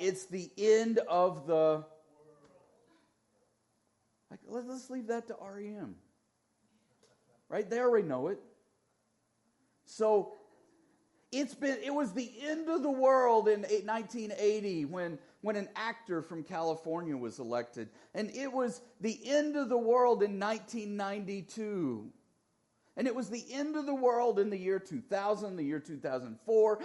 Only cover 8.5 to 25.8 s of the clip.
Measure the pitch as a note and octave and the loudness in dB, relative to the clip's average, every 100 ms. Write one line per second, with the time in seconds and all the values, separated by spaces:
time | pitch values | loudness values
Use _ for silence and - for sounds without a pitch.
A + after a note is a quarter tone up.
8.5 | _ _ _ _ _ _ _ _ _ _ | _ _ _ _ _ _ _ _ _ _
9.5 | _ _ _ _ - A3 G#3 F3+ - - | _ _ _ _ 0 4 4 2 -6 -20
10.5 | _ _ _ _ _ _ _ _ B3+ C#4+ | _ _ _ _ _ _ _ _ -4 -4
11.5 | - C#4 C4 C4+ C#4+ C4 F#3 A#3 G#3+ D4 | -2 -2 -2 -2 -2 -2 -2 -8 -8 -6
12.5 | D#4 D#4+ D#4+ C#4+ C4 C4 C4 B3 A3+ G#3 | -4 -2 0 0 4 6 6 6 6 6
13.5 | G#3+ G3 G#3 G3+ A3+ G#3 A#3+ G#3+ G3+ G#3 | 2 2 0 0 -4 -4 -8 -8 0 2
14.5 | G#3+ G3+ E3+ C#3+ F3+ F3 D#3 - _ G#3 | 2 0 -2 -4 -4 -6 -6 -14 _ -4
15.5 | G#3 G3 - A3+ A3 - E3+ - E3 D3 | -2 -4 -6 -6 -6 -6 -6 -4 -10 -8
16.5 | F3+ E3 D#3+ D#3+ E3 E3+ C#3 A#2 A2 A#2 | -4 -2 -2 -4 -4 -4 -4 -6 -8 -4
17.5 | A#2+ A#2+ A#2+ A2+ - - - G#3+ B3+ C4+ | -4 -4 -8 -12 -14 -12 -8 -6 -6 -6
18.5 | C4 B3 G3+ - _ A3+ G#3+ A#3 D4 D4+ | -2 -2 -4 -14 _ -6 -4 0 2 2
19.5 | D4 B3+ A#3+ A3+ B3 B3 G#3+ G#3 G3 G3+ | 0 0 2 4 6 6 4 2 0 -2
20.5 | A3 - A#3 G#3 G3+ G3 G3+ G3 G3 - | -4 -6 -8 -6 -4 -4 -4 -6 -8 -10
21.5 | - G#3+ G3+ C#3+ A2+ G#2+ - _ _ _ | -8 -6 -2 -2 -4 -8 -18 _ _ _
22.5 | _ _ _ _ - B3+ A#3+ G3 A#3 - | _ _ _ _ -4 -2 -2 -6 -8 -8
23.5 | C4 D4 D4+ C#4+ C#4 B3 A#3+ A#3+ G3+ G3+ | -6 -4 -4 -4 0 2 4 2 2 0
24.5 | F#3+ F#3 F#3+ F#3+ C3+ - G3+ G3+ G#3 G3+ | 0 -2 -2 -2 -8 -4 -2 0 -2 -2
25.5 | F#3 C#3+ D3+ | -4 -4 -4